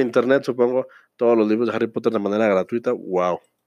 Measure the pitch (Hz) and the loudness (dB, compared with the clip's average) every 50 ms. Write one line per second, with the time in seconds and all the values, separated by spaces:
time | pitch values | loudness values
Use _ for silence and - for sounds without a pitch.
0 | 135 123 117 131 117 123 135 143 139 - 123 127 120 120 127 127 127 - - - | 2 2 2 0 2 2 2 0 0 -2 0 0 0 0 0 -2 -4 -6 -12 -20
1 | _ _ _ _ 123 117 120 113 110 104 107 110 120 113 107 113 117 113 110 117 | _ _ _ _ 2 2 4 4 4 2 2 0 0 -2 -2 -2 -4 -4 -4 -4
2 | 113 117 110 110 101 101 101 107 113 107 101 92 92 - - 120 120 123 123 - | -2 -2 -2 0 -2 -2 0 0 2 2 2 0 0 -2 -6 -4 -4 -4 -4 -4
3 | - 92 92 90 90 90 87 85 - _ _ _ _ | -6 -4 -2 0 0 0 -2 -4 -8 _ _ _ _